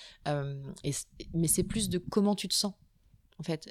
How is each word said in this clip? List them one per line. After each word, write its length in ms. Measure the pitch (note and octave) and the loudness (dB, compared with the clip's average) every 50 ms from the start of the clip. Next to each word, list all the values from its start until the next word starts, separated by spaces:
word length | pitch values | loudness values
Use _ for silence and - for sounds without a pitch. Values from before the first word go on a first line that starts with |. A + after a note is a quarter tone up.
| - - - - - | -18 -20 -16 -6 -4
Euh, 360 | - D3 C#3+ C#3 C#3 C#3 C#3 C#3 C#3 - - - | -2 -2 0 -2 -4 -6 -8 -8 -10 -10 -4 -4
et 80 | C#3+ | -2
c-, 140 | C#3 - - _ - - - - | -2 -2 -6 _ -14 -16 -10 -4
mais 160 | - E3 E3 D#3 | 0 2 4 4
c'est 140 | - F#3+ | 4 2
plus 260 | F3+ F#3+ - A3+ G#3 F#3 | 2 2 0 0 0 0
de 80 | F3 | 0
comment 380 | F3 - - - G#3+ G3+ G3+ G#3 | -2 -2 2 2 4 4 4 4
tu 140 | - - F#3 | 2 0 -2
te 60 | - | 0
sens. 200 | - - G3+ F#3 _ - _ _ _ _ _ _ _ _ _ _ - | 0 0 0 -2 _ -20 _ _ _ _ _ _ _ _ _ _ -10
En 60 | D#3 | -4
fait, 220 | - D#3+ D3+ - - | -4 -4 -4 -4 -8